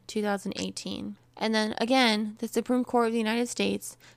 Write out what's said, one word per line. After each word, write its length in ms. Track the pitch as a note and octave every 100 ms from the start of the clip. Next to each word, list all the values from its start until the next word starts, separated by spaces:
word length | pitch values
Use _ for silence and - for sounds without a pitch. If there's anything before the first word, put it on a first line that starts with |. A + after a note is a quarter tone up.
| -
two 160 | G#3+
thousand 320 | G#3 G3 G3 -
eighteen. 600 | F#3+ - F#3 G3+ G#3 G3+ _ -
And 180 | A3
then 200 | A3 G#3+ -
again, 600 | A#3 C4 A#3+ G#3+ G#3+ G#3+
the 100 | A3+
Supreme 360 | A#3+ A3+ B3+
Court 240 | B3 A#3+ A3+
of 40 |
the 60 | A#3
United 320 | G#3+ A#3 A#3+
States 480 | - G3 G3+ - - -